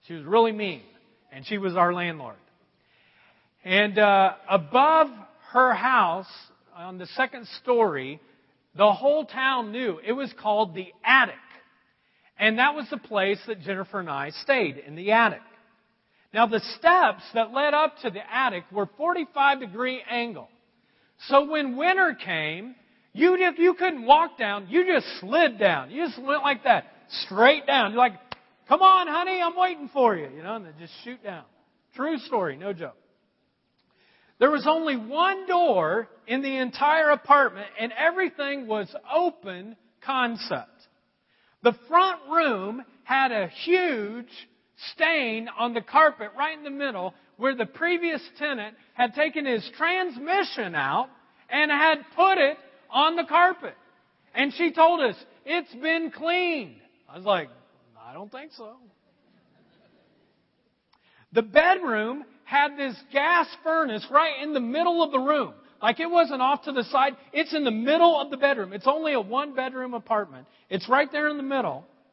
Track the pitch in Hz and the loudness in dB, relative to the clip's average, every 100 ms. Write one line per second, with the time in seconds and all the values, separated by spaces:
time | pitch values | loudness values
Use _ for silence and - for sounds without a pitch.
0 | _ 170 147 214 226 214 208 147 - _ | _ -14 0 2 2 0 -6 -8 -14 _
1 | _ _ _ 135 135 208 190 175 175 175 | _ _ _ -20 -8 -4 -2 2 2 2
2 | 175 160 123 104 _ _ _ _ _ _ | -4 -8 -14 -18 _ _ _ _ _ _
3 | _ _ _ _ _ _ 185 185 208 202 | _ _ _ _ _ _ -2 0 2 4
4 | 208 196 190 - - 196 147 247 285 320 | 4 6 4 0 -2 -2 2 2 4 4
5 | 302 233 202 _ - 240 254 226 233 254 | 2 -2 -20 _ -4 2 2 2 2 2
6 | 185 170 190 - - _ _ 175 175 185 | 2 0 -8 -18 -20 _ _ -20 -16 -14
7 | 180 - 262 254 226 - - 240 220 147 | -14 -4 -4 -4 -18 -16 -2 2 2 0
8 | 131 151 _ _ _ _ _ - 208 208 | -8 -12 _ _ _ _ _ 2 4 4
9 | 269 302 302 254 262 262 220 220 247 160 | 2 2 -2 -2 -2 -2 -4 -6 -6 -6
10 | 170 254 269 - 214 208 214 165 185 - | -6 -6 -6 -8 -2 0 0 -4 -14 -8
11 | - 269 233 143 - - _ _ _ _ | 2 4 2 -4 -20 -20 _ _ _ _
12 | _ _ _ _ 214 220 269 294 254 262 | _ _ _ _ 0 2 0 0 -8 -12
13 | - 214 190 202 - 214 156 190 190 202 | -6 -2 0 -2 -6 -12 -8 -8 -8 -10
14 | 170 139 139 151 - 269 185 135 143 151 | -8 -8 -8 -12 -2 0 0 -4 -16 -10
15 | 190 220 226 160 - _ _ _ _ _ | 2 4 4 0 -16 _ _ _ _ _
16 | _ _ _ 208 233 220 - - 330 359 | _ _ _ 0 2 2 -4 -2 4 6
17 | 254 196 - 226 220 247 294 294 311 - | 4 0 -6 -4 -2 0 0 2 0 -2
18 | - 190 - 226 262 180 165 196 196 _ | -10 -10 -8 -2 -2 -2 -8 -6 -6 _
19 | 320 359 311 - 277 277 247 190 254 254 | -4 -2 -4 0 2 2 -4 -6 -6 -6
20 | 202 240 233 170 110 _ _ _ _ _ | -6 -6 -6 -10 -18 _ _ _ _ _
21 | _ _ - 277 285 311 285 247 330 381 | _ _ 2 2 4 -2 -2 -2 0 2
22 | 359 247 - 165 156 160 226 254 _ _ | 2 0 -6 -4 -4 -6 -12 -20 _ _
23 | _ 196 330 370 359 339 349 349 370 302 | _ 2 2 4 2 4 2 2 -2 -4
24 | 233 294 330 - 220 202 190 277 359 330 | 4 4 4 -4 -4 -4 -2 0 2 0
25 | - - 185 285 320 220 202 156 131 233 | -2 -14 -4 2 2 2 0 0 -4 -8
26 | 330 233 262 285 277 262 262 202 - _ | -8 -8 -4 -2 -2 -2 0 0 -2 _
27 | _ - - 190 247 302 285 277 208 220 | _ -16 -10 2 4 4 2 0 0 2
28 | 247 185 - - _ _ _ 302 381 381 | 0 0 -18 -20 _ _ _ 6 8 6
29 | 349 302 370 370 339 349 370 339 285 285 | 4 -2 -2 -2 -2 0 0 0 -8 2
30 | 240 190 143 139 170 220 180 151 165 - | 2 2 -6 -12 -12 -12 -12 -20 -20 -18
31 | 240 247 208 175 127 _ _ _ _ - | -18 -14 -14 -14 -18 _ _ _ _ -8
32 | 285 311 - 240 175 135 190 185 156 110 | -6 -6 -4 -4 -4 -6 -10 -10 -12 -14
33 | _ _ _ _ _ _ _ _ _ _ | _ _ _ _ _ _ _ _ _ _
34 | _ _ _ _ 262 294 269 320 320 262 | _ _ _ _ 2 2 0 0 0 -4
35 | 220 294 359 392 370 359 349 196 156 196 | -6 -2 0 -2 -2 2 2 2 0 -2
36 | 226 _ - 247 277 269 254 - 294 311 | -6 _ -6 -6 -4 -4 -6 -2 2 2
37 | 302 294 - 285 262 185 202 - 240 226 | 4 2 4 4 4 -2 -16 -8 -8 -2
38 | 311 349 370 - 277 277 240 214 196 - | -2 0 -4 -4 -8 -6 -6 -6 -6 -12
39 | - 294 349 339 196 180 202 226 _ _ | -4 -2 -2 -4 -14 -14 -14 -20 _ _
40 | - 269 240 226 - 143 113 _ _ _ | -6 -2 -2 -4 -8 -8 -8 _ _ _
41 | _ _ _ _ _ _ 233 - _ 330 | _ _ _ _ _ _ 0 0 _ 4
42 | 381 339 277 320 311 214 190 240 262 _ | 4 0 -2 0 2 0 -4 -10 -14 _
43 | - 262 269 226 180 - - 370 359 254 | -2 0 0 0 -4 -8 0 2 2 -2
44 | 208 226 247 - - _ _ _ - - | -6 -10 -16 -20 -20 _ _ _ -20 -2
45 | 311 330 247 220 226 - 240 233 - 277 | 0 0 -2 -4 -8 -4 -4 -4 0 6
46 | 311 - 214 208 302 311 294 277 277 208 | 6 4 -14 -6 -6 -6 -12 -8 -6 -6
47 | 185 - _ _ 247 254 220 - 339 349 | -10 -10 _ _ -4 -2 -6 -4 -2 0
48 | 339 302 - - 294 262 214 226 _ - | -2 -6 -10 -10 -8 -6 -10 -16 _ -2
49 | 247 220 311 311 277 233 - - 311 370 | -2 0 -2 -2 -2 -4 -6 -4 -2 0
50 | 370 240 285 381 381 - 202 160 135 160 | -4 -6 -2 -2 -2 -4 -6 -2 -2 -2
51 | 262 _ _ _ _ 262 302 294 320 302 | -4 _ _ _ _ -2 0 4 4 2
52 | 269 - 370 381 277 302 - _ _ 240 | -4 2 4 4 2 0 -14 _ _ 0
53 | 302 339 - 311 359 359 262 - _ _ | 2 0 0 4 4 2 -10 -16 _ _
54 | _ _ _ - 277 - 339 330 320 349 | _ _ _ -4 -4 0 -2 6 6 6
55 | 262 190 - _ - 339 311 226 302 330 | 0 -2 -14 _ -6 -6 -6 -8 -2 -2
56 | 330 - 311 349 359 320 190 110 _ _ | -2 -6 -2 0 0 -4 -8 -16 _ _
57 | _ 143 190 190 143 120 _ _ _ _ | _ -10 -2 0 -2 -16 _ _ _ _
58 | 117 143 202 254 302 294 220 254 240 _ | -20 -18 -16 -18 -18 -20 -20 -20 _ _
59 | _ _ _ _ _ _ _ _ _ _ | _ _ _ _ _ _ _ _ _ _
60 | _ _ _ _ _ _ _ _ _ _ | _ _ _ _ _ _ _ _ _ _
61 | _ _ _ 202 220 269 330 381 339 220 | _ _ _ -2 2 4 4 2 0 -4
62 | 220 277 294 _ - 277 285 285 277 208 | -4 -8 -14 _ -2 0 0 -2 -8 -8
63 | - 277 294 349 320 - 320 320 302 214 | -6 -2 2 2 0 -4 -2 -2 -2 -4
64 | - 277 320 277 294 294 233 277 349 339 | 0 2 2 -2 -4 -4 -2 0 0 2
65 | 320 277 262 302 202 - _ _ 214 254 | 0 0 0 0 0 -8 _ _ -2 -2
66 | 330 349 330 277 254 277 - 269 220 277 | 0 2 2 0 0 -2 -4 -6 -2 2
67 | 269 269 - 285 311 311 277 220 233 320 | 2 -2 -8 -6 -4 -2 -2 -2 0 6
68 | 339 311 277 269 277 269 190 196 262 302 | 6 4 -2 0 0 0 -4 -4 0 0
69 | 320 277 196 240 294 262 254 254 254 247 | 0 -2 -2 -4 -4 -6 -6 -8 -10 -10
70 | - 220 196 131 127 _ _ 190 196 262 | -4 -4 -4 -12 -20 _ _ -8 0 2
71 | 294 294 302 294 269 269 202 135 170 _ | 2 -2 -4 -4 -4 -2 -2 -6 -14 _
72 | _ | _